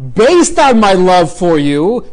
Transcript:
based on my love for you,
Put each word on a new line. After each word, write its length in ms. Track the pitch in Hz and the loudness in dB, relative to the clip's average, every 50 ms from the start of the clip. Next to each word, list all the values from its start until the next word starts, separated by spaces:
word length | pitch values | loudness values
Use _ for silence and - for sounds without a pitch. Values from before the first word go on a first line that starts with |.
| 131 131 120 | -14 -8 -2
based 420 | 190 220 277 359 349 311 - 339 - | 0 0 2 4 2 2 2 0 0
on 200 | - 277 247 226 | 2 2 2 2
my 140 | 214 196 190 | 2 2 2
love 380 | 185 180 185 180 180 175 - | 2 2 2 2 2 0 -2
for 260 | - - 180 175 165 | -4 -4 -2 -2 0
you, 540 | 151 143 143 143 147 156 196 247 240 - - | 0 -2 -2 -2 -2 -2 -2 -4 -6 -8 -12